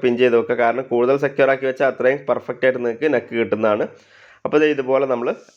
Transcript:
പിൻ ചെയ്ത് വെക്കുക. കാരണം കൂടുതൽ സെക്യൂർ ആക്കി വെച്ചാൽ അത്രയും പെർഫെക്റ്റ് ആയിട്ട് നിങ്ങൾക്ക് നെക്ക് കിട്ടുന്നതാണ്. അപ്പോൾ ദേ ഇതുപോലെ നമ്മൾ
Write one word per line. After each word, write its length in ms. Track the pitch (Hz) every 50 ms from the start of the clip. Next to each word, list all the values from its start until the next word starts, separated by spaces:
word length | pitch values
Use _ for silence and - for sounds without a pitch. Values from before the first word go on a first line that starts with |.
| 135
പിൻ 100 | 123 120 120
ചെയ്ത് 140 | 127 120 117
വെക്കുക. 180 | 117 113 120 123 120
കാരണം 240 | 120 117 117 131 127 -
കൂടുതൽ 260 | 120 120 123 131 139 139 147
സെക്യൂർ 260 | 135 139 - 135 131 135
ആക്കി 120 | 131 135 131
വെച്ചാൽ 180 | 127 - 143 131
അത്രയും 280 | - - 123 127 139 143 143 -
പെർഫെക്റ്റ് 360 | 117 113 - - 123 - 131
ആയിട്ട് 120 | 131 127 123 120
നിങ്ങൾക്ക് 240 | 117 113 120 147 156 135
നെക്ക് 180 | 117 - - 113 117
കിട്ടുന്നതാണ്. 460 | 113 101 110 107 113 107 104 110 - - - - _ _ _ - - - - _ -
അപ്പോൾ 120 | - 143 151 156
ദേ 40 | 151 147
ഇതുപോലെ 300 | 135 127 127 135 135 139 131 123
നമ്മൾ 160 | 120 120 147 214 - - _ _